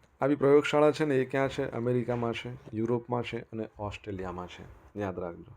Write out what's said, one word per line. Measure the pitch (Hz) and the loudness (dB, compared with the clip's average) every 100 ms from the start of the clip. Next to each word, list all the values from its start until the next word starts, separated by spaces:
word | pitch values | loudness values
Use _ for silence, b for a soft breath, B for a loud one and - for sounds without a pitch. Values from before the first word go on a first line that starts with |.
| _ - | _ -2
આવી | 135 | 0
પ્રયોગશાળા | 143 139 147 143 147 151 | 4 6 6 6 6 6
છે | 147 | 4
ને, | 156 131 | 2 2
એ | |
ક્યાં | 127 135 135 | 2 0 0
છે? | 135 135 | 0 -4
અમેરિકામાં | 117 120 123 117 120 117 | -2 0 0 0 -2 -2
છે, | 113 123 127 - 107 | -4 -8 -12 -8 -4
યુરોપમાં | 117 120 120 120 | 0 0 -2 -4
છે | 117 117 | -4 -8
અને | - 113 107 - | -8 -8 -8 -8
ઓસ્ટ્રેલિયામાં | 104 - 107 95 92 90 90 | -10 -10 -10 -8 -6 -8 -10
છે. | - 82 - - 104 | -14 -18 -20 -14 -6
યાદ | 101 90 | -6 -4
રાખજો. | 90 85 85 | -8 -10 -16